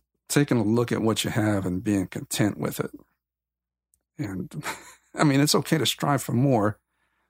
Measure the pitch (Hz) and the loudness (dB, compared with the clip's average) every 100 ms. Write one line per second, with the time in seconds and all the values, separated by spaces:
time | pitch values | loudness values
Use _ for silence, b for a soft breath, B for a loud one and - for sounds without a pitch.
0 | _ _ - 143 143 127 101 117 120 107 | _ _ -2 0 2 2 2 2 0 0
1 | 110 107 - 110 107 101 90 90 110 101 | 0 0 -2 0 0 0 -2 -2 -2 -2
2 | 90 - - - 104 - 90 - - - | -2 -8 -6 -2 0 -2 -6 -6 -8 -12
3 | - _ _ _ _ _ _ _ _ _ | -20 _ _ _ _ _ _ _ _ _
4 | _ - 98 92 - - B B B B | _ -10 -8 -8 -8 -10 B B B B
5 | B - 156 135 147 165 - 160 - - | B 2 4 4 4 2 0 0 0 -2
6 | 147 139 - 120 139 120 104 - _ _ | 0 0 0 2 4 4 2 -2 _ _
7 | _ _ _ | _ _ _